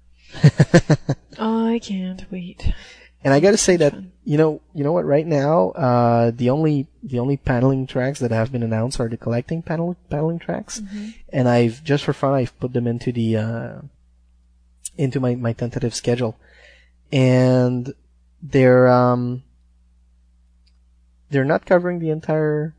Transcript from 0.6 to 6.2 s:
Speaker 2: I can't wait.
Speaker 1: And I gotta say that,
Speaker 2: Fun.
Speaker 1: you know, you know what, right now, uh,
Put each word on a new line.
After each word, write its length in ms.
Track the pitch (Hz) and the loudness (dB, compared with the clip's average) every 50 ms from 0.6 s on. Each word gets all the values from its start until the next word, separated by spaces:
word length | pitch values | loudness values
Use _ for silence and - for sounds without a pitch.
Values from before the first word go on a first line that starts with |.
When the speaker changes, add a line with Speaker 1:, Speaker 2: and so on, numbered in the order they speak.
| 147 - - 262 - - 254 - - - 139 - _ _ - - | 2 4 4 2 4 2 0 -2 -2 -6 -8 -8 _ _ -12 -6
Speaker 2:
I 400 | 220 220 226 226 226 226 233 233 - | -4 -2 -2 0 0 0 -2 -4 -4
can't 480 | - 196 190 185 185 185 185 190 - | -6 -8 -8 -8 -8 -10 -12 -14 -14
wait. 400 | 185 185 175 180 - - - - - - - - - - - - _ _ - | -12 -12 -12 -14 -10 -4 -2 -2 -2 -2 -6 -20 -20 -20 -20 -20 _ _ 0
Speaker 1:
And 100 | 135 135 | 2 2
I 40 | 143 | 4
gotta 180 | 165 196 220 214 | 6 4 4 4
say 180 | - - 180 | 4 2 4
that, 160 | 170 156 143 | 4 4 2
Speaker 2:
Fun. 200 | - - 95 - - _ - | 0 -2 -12 -18 -20 _ -6
Speaker 1:
you 120 | - 147 151 | -2 2 2
know, 240 | 160 156 151 - _ _ - | 2 2 0 -4 _ _ -8
you 100 | 160 139 | -4 -2
know 100 | 143 170 | -2 0
what, 120 | 180 156 | 0 0
right 220 | 151 139 151 156 170 | 2 2 0 2 0
now, 420 | 156 139 135 147 160 180 185 185 | 0 0 0 2 2 2 2 0
uh, 600 | - - 147 123 123 120 120 120 117 117 | -2 -2 0 2 2 4 4 4 4 2